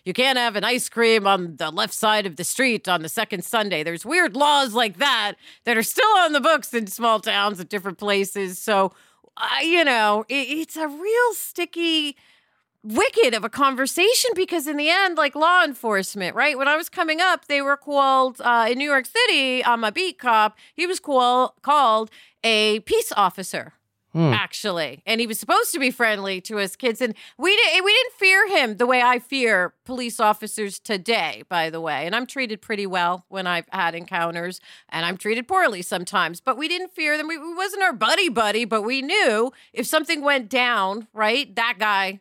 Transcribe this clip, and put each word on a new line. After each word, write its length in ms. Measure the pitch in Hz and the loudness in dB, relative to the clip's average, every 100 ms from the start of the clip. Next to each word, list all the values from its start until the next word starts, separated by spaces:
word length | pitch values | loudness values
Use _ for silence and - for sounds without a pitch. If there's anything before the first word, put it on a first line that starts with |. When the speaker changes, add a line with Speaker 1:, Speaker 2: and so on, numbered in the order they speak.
Speaker 1:
you 80 | 185 | -6
can't 240 | 180 269 247 | 0 2 2
have 200 | 240 202 | 0 -2
an 80 | 214 | -2
ice 240 | 247 - | -2 -4
cream 360 | 226 226 226 196 | 0 4 4 4
on 300 | 190 175 147 | 2 0 -6
the 160 | 156 | -6
left 220 | 170 220 | -4 -4
side 320 | - 220 214 196 | 0 0 0 -2
of 100 | 147 | -6
the 80 | |
street 460 | 170 - 262 214 202 | -6 -2 0 0 -2
on 140 | 175 | -2
the 60 | 160 | -2
second 340 | - - 185 - | -6 -4 -6 -2
Sunday. 360 | 233 208 160 | -2 0 -2
There's 240 | 160 170 220 | -4 -6 -2
weird 300 | 349 320 247 | 0 2 2
laws 380 | 294 285 269 | 2 4 2
like 240 | 226 226 170 | 0 -2 0
that 360 | 285 233 208 - - - | 0 2 -2 -6 -18 -8
that 140 | 240 226 | -2 0
are 60 | |
still 280 | - - 440 403 | 0 2 4 6
on 160 | 330 | 4
the 80 | 294 | 2
books 320 | 294 302 - | 2 2 0
in 140 | 233 196 | -6 -6
small 340 | - 233 220 | -2 0 2
towns 380 | 226 202 202 180 | 0 0 0 -2
at 80 | 170 | -6
different 280 | 208 190 165 | -6 -6 -6
places. 640 | 208 196 190 202 185 180 | 0 0 0 -4 -6 -6
So, 320 | - 202 190 - _ _ _ - | 0 2 2 -2 _ _ _ -8
uh, 240 | - 269 | -4 -2
you 220 | 320 349 294 | 2 2 4
know, 400 | 233 214 208 - | 4 2 2 -2
it, 200 | 277 247 311 | -4 -4 -6
it's 160 | 320 320 | -6 -8
a 120 | 302 | -8
real 440 | 294 392 466 480 - | -6 -2 2 2 0
sticky 800 | - - 349 339 330 320 294 - _ _ _ _ _ _ | -8 -8 -8 -4 -2 0 -2 -8 _ _ _ _ _ _
wicked 500 | 214 233 523 453 277 | -4 0 2 4 2
of 100 | 220 | 2
a 60 | 226 | -4
conversation 800 | - 277 254 269 - 392 - 494 359 | 0 0 2 -2 2 2 2 0 0
because 300 | 370 339 285 | -2 -2 -4
in 80 | 294 | -2
the 120 | 302 | 0
end, 280 | 370 381 320 | 2 2 2
like, 180 | 285 294 | 0 2
law 280 | 320 359 | 4 4
enforcement, 720 | 320 247 226 196 190 202 175 220 | 2 -2 -2 -2 -2 -6 -6 0
right? 220 | 285 254 | 0 0
When 100 | 277 | 0
I 80 | 302 | 0
was 120 | 339 | -2
coming 320 | 370 320 311 | -4 -2 0
up, 240 | 370 330 - | 2 0 -2
they 160 | 285 | -2
were 160 | 277 277 | 0 -2
called, 640 | 294 277 269 262 262 240 | 0 2 4 4 2 0
uh, 260 | 240 233 226 | 0 2 2
in 60 | 254 | 0
New 120 | 294 | 0
York 160 | 269 247 | 0 0
City, 580 | 453 480 311 262 254 | 0 2 2 2 0
I'm 200 | 240 233 | 0 0
a 80 | 220 | 0
beat 260 | 320 370 - | -2 -4 -4
cop, 400 | 247 220 214 - - | 2 2 2 -2 -16
he 140 | - 349 | -6 -4
was 120 | 359 | -4
call-, 560 | - 254 247 254 254 - | 0 2 4 4 0 -2
called 480 | 262 294 247 220 220 - - _ | 0 4 4 2 -2 -12 -20 _
a 360 | 226 214 214 214 | 0 2 2 0
peace 300 | - 453 - 214 | 0 -2 0 0
officer. 580 | 185 196 185 170 - _ _ _ _ | 0 -2 -8 -8 -10 _ _ _ _
Speaker 2:
Hmm. 200 | 160 165 | 0 2
Speaker 1:
Actually. 680 | 208 185 - 214 170 143 143 202 | 2 -2 -6 -4 -2 -4 -6 -4
And 160 | 226 | -2
he 60 | 233 | -2
was 120 | 220 | -6
supposed 320 | 226 392 - | 0 0 0
to 80 | 339 | -2
be 100 | 269 | -2
friendly 520 | - 226 208 196 185 | 0 0 0 -4 -8
to 180 | - 208 | -6 -4
us 160 | 196 - | -4 -2
kids. 240 | 254 214 | -4 -2
And 160 | 247 - - - | -4 -6 -16 -4
we 180 | 339 415 | 0 2
di-, 240 | 403 349 | 4 2
we 120 | 381 | 4
didn't 200 | 453 494 - | 2 2 0
fear 300 | 381 381 415 | 4 4 4
him 260 | 370 240 196 | 2 0 0
the 100 | 240 | 2
way 160 | 254 | 4
I 180 | 247 247 | 4 2
fear 540 | - 269 233 190 175 - - | -2 -2 2 2 0 -6 -12
police 340 | 254 240 - | -8 -8 0
officers 600 | 214 214 214 - 202 - | 0 0 -4 -8 -8 -8
today, 640 | - 196 175 226 156 107 - | -6 -4 0 -2 -2 -8 -4
by 220 | 175 160 | -2 -2
the 100 | 165 | -4
way. 260 | 160 143 165 | -4 -4 -2
And 80 | |
I'm 120 | 226 254 | -4 -4
treated 360 | 277 240 214 | -6 -6 -8
pretty 240 | - 208 196 | -6 -6 -2
well 380 | 180 175 180 - | 0 0 -2 -6
when 180 | 190 180 | -6 -4
I've 200 | 175 - | -4 -4
had 240 | 190 170 170 | -2 -2 -2
encounters, 640 | 175 180 170 170 175 180 - - _ | -6 -4 -2 -4 -8 -10 -18 -20 _
and 160 | 160 170 | -6 -4
I'm 100 | 190 | -4
treated 320 | 208 226 240 | -4 -4 -2
poorly 340 | 381 311 185 | -2 0 -2
sometimes. 600 | 175 185 175 196 165 175 | -6 -6 -4 -2 -2 -2
But 160 | 262 240 | -4 -4
we 100 | 311 | -4
didn't 240 | 359 370 | -6 -8
fear 260 | - 302 302 | -4 -2 -2
them. 120 | 311 | -4
We, 80 | 320 | -8
we 160 | 320 | -10
wasn't 300 | 339 381 403 | -6 -6 -2
our 100 | 370 | -2
buddy 340 | 233 220 339 349 | 0 0 2 2
buddy, 380 | 226 214 214 220 | 0 0 0 -2
but 160 | 220 | -2
we 200 | 214 269 | -2 -4
knew 520 | 269 415 320 214 254 - _ | 0 2 2 2 -2 -6 _
if 140 | - 247 | -8 -2
something 340 | 311 311 311 | -2 -2 -2
went 280 | 285 277 208 | 0 0 0
down, 580 | 247 247 220 190 208 220 | 0 2 2 0 -4 -10
right, 420 | 214 214 262 277 196 | -2 0 0 -2 -4
that 220 | 233 190 | -4 -2
guy 400 | 214 196 190 196 | 0 0 0 -6